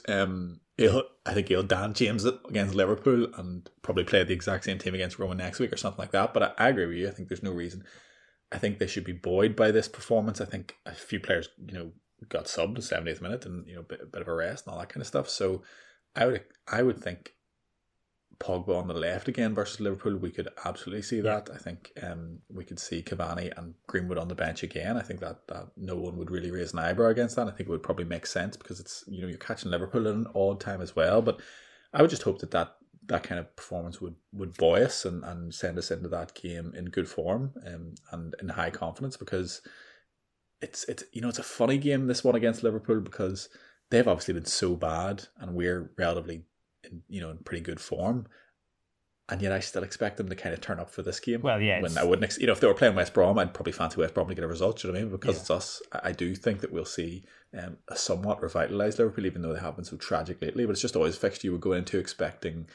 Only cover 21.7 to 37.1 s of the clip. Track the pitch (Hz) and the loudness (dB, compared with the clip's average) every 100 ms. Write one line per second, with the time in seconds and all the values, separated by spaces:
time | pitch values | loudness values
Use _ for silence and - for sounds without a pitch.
21.7 | 87 - - 90 85 82 82 - 92 87 | -12 -14 -12 -10 -8 -10 -14 -14 -14 -10
22.7 | 87 - 85 - 85 82 85 87 - 85 | -12 -6 -6 -4 -4 -4 -4 -6 -8 -12
23.7 | - - 95 90 87 87 87 80 - - | -14 -4 -2 0 -2 -4 -2 -2 -2 -6
24.7 | 76 90 120 - 87 90 - - 82 - | -4 -2 -2 -4 -8 -8 -10 -12 -12 -12
25.7 | - 92 90 90 87 85 90 87 90 82 | -10 -6 -4 -4 -6 -4 -4 -4 -4 -4
26.7 | 85 85 95 113 113 117 - 107 - 92 | -2 0 4 6 6 2 0 -2 -4 -4
27.7 | 82 - 85 85 85 - 92 95 - - | -4 -4 -6 -4 -4 -4 -2 -4 -6 -12
28.7 | 92 87 - - 92 90 87 - 110 90 | -14 -12 -14 -12 -8 -8 -6 -8 -6 -2
29.7 | 87 95 117 107 107 113 101 98 98 104 | -2 0 0 0 0 0 2 2 2 -4
30.7 | 95 90 82 82 110 113 - - - - | -6 -2 2 4 6 4 0 -6 -20 -20
31.7 | - _ 143 160 - - - - 85 85 | -20 _ 4 4 4 -2 -2 -2 -2 -2
32.7 | - _ _ - 85 - 87 82 - - | -6 _ _ -4 -2 -2 -6 -8 -14 -10
33.7 | 90 87 - 90 85 _ 101 92 - 82 | -8 -8 -8 -12 -12 _ -10 -8 4 6
34.7 | 90 131 - 95 87 - 85 85 - 90 | 8 6 2 -4 -4 -6 -8 -10 -6 -4
35.7 | 87 - 85 85 87 82 - 87 85 82 | -4 -4 -4 -4 -4 -6 -10 -10 -8 -8
36.7 | - 87 95 92 | -10 -6 -4 -2